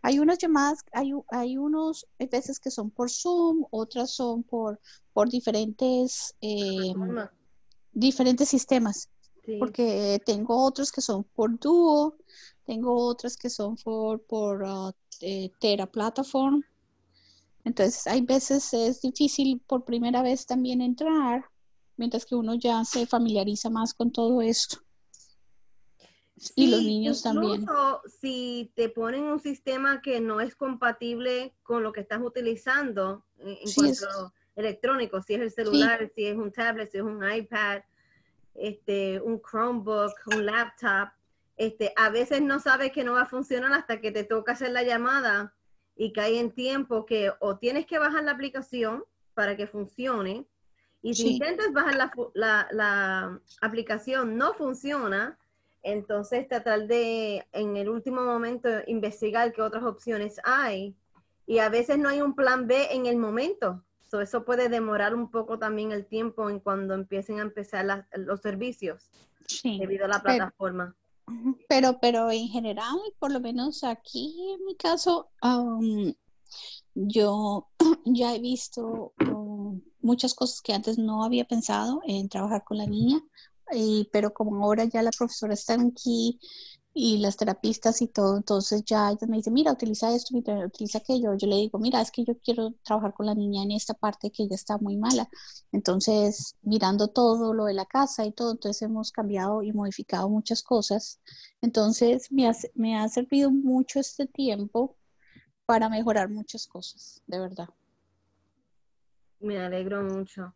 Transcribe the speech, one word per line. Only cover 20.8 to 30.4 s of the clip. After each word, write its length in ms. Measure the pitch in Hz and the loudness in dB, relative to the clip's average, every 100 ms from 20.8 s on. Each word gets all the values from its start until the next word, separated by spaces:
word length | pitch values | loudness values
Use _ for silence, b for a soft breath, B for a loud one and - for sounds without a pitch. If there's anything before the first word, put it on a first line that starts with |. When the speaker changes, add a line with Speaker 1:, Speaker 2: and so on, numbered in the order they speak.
Speaker 1:
entrar, 640 | 247 247 311 311 262 240 - _ _ _ _ - | 0 0 2 2 2 0 -4 _ _ _ _ -6
mientras 280 | 240 233 - | -2 -2 -2
que 100 | 240 | -2
uno 200 | 220 233 | 0 0
ya 300 | 240 226 233 | 2 2 0
se 200 | 254 240 | -2 2
familiariza 640 | 240 233 208 196 208 226 | 2 4 2 0 -2 -2
más 240 | 226 226 | -2 -2
con 180 | - 233 | 0 -2
todo 300 | - 233 247 | 2 2 4
esto. 360 | 226 233 - - _ _ _ - - _ - - - - - _ b b b _ - - | 2 2 -2 -6 _ _ _ -20 -20 _ -20 -20 -20 -20 -20 _ b b b _ -6 4
Y 120 | 262 | 6
los 140 | 226 | 6
Speaker 2:
Sí, 40 | 220 | 4
Speaker 1:
niños 380 | 214 220 - | 2 0 0
también. 380 | 233 214 214 440 | 0 0 0 -2
Speaker 2:
incluso 400 | 208 587 554 - - _ | -2 2 2 0 -10 _
si 500 | 269 254 247 240 233 - | -6 -6 -6 -8 -8 -2
te 140 | 226 | -2
ponen 340 | 226 226 262 | -2 -4 -2
un 160 | 302 294 | -2 -4
sistema 640 | 294 277 - 262 277 269 | -4 -6 -4 0 0 0
que 180 | 277 240 | -2 -2
no 180 | 226 | 0
es 160 | 214 | -2